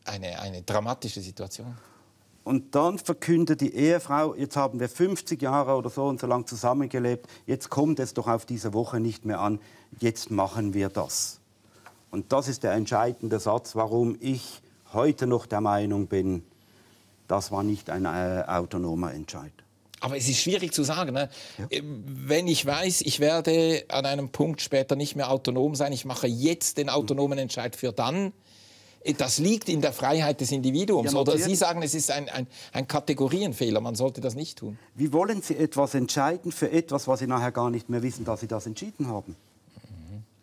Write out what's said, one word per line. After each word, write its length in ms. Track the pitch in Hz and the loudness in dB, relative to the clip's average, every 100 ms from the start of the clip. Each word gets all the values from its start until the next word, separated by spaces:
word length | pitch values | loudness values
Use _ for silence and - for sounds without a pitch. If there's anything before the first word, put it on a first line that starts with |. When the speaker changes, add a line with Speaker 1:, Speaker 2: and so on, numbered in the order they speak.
| - | -12
Speaker 1:
eine, 340 | 98 92 82 | -8 -8 -8
eine 220 | 98 90 | -8 -10
dramatische 580 | 87 107 110 123 113 101 | -2 0 0 -4 -6 -8
Situation. 580 | 92 - 95 - 120 117 - - _ _ _ _ | -12 -10 -10 -10 -12 -14 -18 -20 _ _ _ _
Speaker 2:
Und 300 | - 131 135 | -2 -2 2
dann 240 | 143 165 196 | 2 2 0
verkündet 640 | - 160 - 165 160 156 | -4 -4 2 4 4 2
die 140 | - | 0
Ehefrau, 600 | 110 151 175 170 143 156 | 2 4 4 2 0 0
"Jetzt 220 | - 139 143 | -2 -4 0
haben 240 | 139 127 | 0 0
wir 80 | 123 | -4
fünfzig 540 | - 185 190 - 151 | 2 0 0 -4 -4
Jahre 340 | 135 139 135 135 | 0 2 2 2
oder 140 | 120 | 0
so 160 | 139 139 | -2 -2
und 120 | 131 | 0
so 80 | 123 | 0
lang 200 | 123 117 | 0 -2
zusammengelebt, 800 | 117 120 135 135 127 120 120 - - - | -2 0 2 0 0 0 0 -4 -18 -4
jetzt 220 | 131 - | -4 -2
kommt 320 | - 151 143 | 2 2 2
es 140 | 127 | 0
doch 120 | - 117 | -2 0
auf 200 | 113 - | 0 0
diese 260 | 117 110 | -6 -2
Woche 280 | 104 120 123 | -2 0 0
nicht 260 | 113 107 110 | -2 -2 -4
mehr 140 | 98 | -2
an, 200 | 101 104 - - _ 117 | 0 -2 -6 -20 _ -2
jetzt 300 | 117 110 - | -2 -2 -4
machen 420 | 104 95 117 104 | 0 0 0 -2
wir 160 | 98 98 | 0 0
das." 520 | 104 71 - - - _ _ _ - - - _ | -2 -4 -4 -4 -8 _ _ _ -20 -20 -20 _
Und 220 | 104 - | -8 0
das 160 | 135 131 | 0 0
ist 140 | 127 | -2
der 100 | 110 | 0
entscheidende 640 | 101 107 110 123 117 110 107 | 0 2 2 2 -2 -2 -2
Satz, 380 | 110 110 - 110 | 2 0 0 -2
warum 400 | 110 117 120 117 | 0 2 2 0
ich 420 | 127 131 - - - _ _ | -4 -4 -6 -18 -20 _ _
heute 320 | 104 143 143 127 | 2 2 2 2
noch 180 | 120 | 0
der 160 | - 104 | 0 -2
Meinung 460 | 107 101 101 104 95 | 2 2 2 0 0
bin, 360 | 98 95 92 - _ _ _ - _ _ _ - | 0 2 -2 -4 _ _ _ -20 _ _ _ -2
das 260 | 98 95 | -2 0
war 100 | 98 | -2
nicht 280 | 104 104 - | -2 -2 -4
ein, 160 | 85 90 | -4 -2
äh, 380 | 87 92 90 - | 0 -2 -2 0
autonomer 680 | 90 87 90 87 82 87 | -2 -2 -4 -2 -2 -4
Entscheid. 400 | 71 78 - 76 - _ _ _ - | -6 -10 -12 -14 -20 _ _ _ -8
Speaker 1:
Aber 160 | 127 139 | -6 -2
es 100 | 123 | 0
ist 120 | 127 | 0
schwierig 340 | - 190 175 | 2 0 0
zu 120 | - | 0
sagen, 280 | 139 156 165 | 0 0 -2
ne? 160 | 127 139 - - - | -2 -4 -6 -18 -12
Speaker 2:
Ja. 80 | 98 | -6
Speaker 1:
Äh, 140 | - | -6
wenn 640 | 147 131 135 135 135 151 175 | -6 -10 -10 -10 2 2 4
ich 160 | 156 | 2
weiß, 380 | 139 147 185 175 | 2 0 0 0
ich 180 | - - | 0 2
werde 640 | 147 165 160 165 165 160 - | 4 4 4 4 4 2 0
an 180 | 135 139 | -2 0
einem 240 | 143 139 | -2 -4
Punkt 320 | - 151 151 | 0 0 0
später 340 | - 139 135 139 | 0 0 2 0
nicht 200 | 143 143 | 0 -2
mehr 140 | 131 | 0
autonom 440 | 131 131 127 143 | 2 2 2 2
sein, 180 | 143 143 | 2 -2
ich 140 | 131 135 | -2 -6
mache 220 | 123 127 | -2 0
jetzt 500 | 117 143 170 - - | 2 2 2 0 0
den 100 | 139 | 0
autonomen 500 | 135 - 139 143 139 | 0 2 2 2 0
Entscheid 380 | 131 - 120 - | -2 -4 -6 -4
für 160 | 127 | -4
dann. 400 | 117 120 170 196 - _ - - - - - | 0 0 0 -2 -4 _ -20 -20 -20 -20 -8
Äh, 100 | - | -4
das 240 | 143 131 127 | 0 0 2
liegt 300 | 170 220 - | 2 2 2
in 120 | 156 | 2
der 120 | 147 | 2
Freiheit 480 | 123 131 160 151 147 | 2 2 2 2 2
des 120 | 123 | 0
Individuums. 600 | 139 131 139 196 180 143 | 0 2 2 2 2 4
Speaker 2:
Ja, 60 | 139 | 4
Speaker 1:
Oder 140 | 139 | 4
Speaker 2:
natürlich. 140 | 156 175 | 4 4
Speaker 1:
Sie 100 | 190 | 2
sagen, 260 | 180 170 | 2 2
es 120 | 156 | -2
ist 160 | 156 143 | -2 0
ein, 180 | 143 143 | -2 -2
ein, 180 | 127 127 - - | -6 -6 -10 -8
ein 140 | - 131 | -6 -2
Kategorienfehler, 920 | 147 147 139 135 170 202 117 120 104 | -2 0 0 2 2 0 0 2 2
man 140 | 117 | 0
sollte 260 | 113 131 127 | 0 0 0
das 140 | 127 | -4
nicht 240 | 120 160 - | -4 -8 -10
tun. 200 | 110 107 - | -12 -12 -16
Speaker 2:
Wie 180 | - 151 | -2 2
wollen 280 | 147 202 214 | 4 2 0
Sie 160 | - 160 | -2 0
etwas 380 | 156 - 143 | 0 2 2
entscheiden 580 | 139 123 147 139 180 180 | 2 0 2 2 0 -4
für 180 | - 151 | -2 2
etwas, 380 | 165 165 143 131 | 2 2 -2 2
was 120 | 131 | 0
Sie 60 | 131 | 2
nachher 260 | 127 123 | 2 0
gar 180 | 123 120 | 0 0
nicht 180 | 120 - | 0 -2
mehr 140 | 120 | -2
wissen, 220 | 127 123 | 0 -4
dass 160 | 113 110 | -4 -4
Sie 80 | 110 | -2
das 180 | 113 117 | -4 -6
entschieden 400 | 110 208 - 135 | -8 -10 -4 -4
haben? 300 | 104 95 82 _ _ _ - - | -4 -6 -14 _ _ _ -20 -18
Speaker 1:
Mhm. 360 | 92 80 104 107 _ | -18 -14 -14 -16 _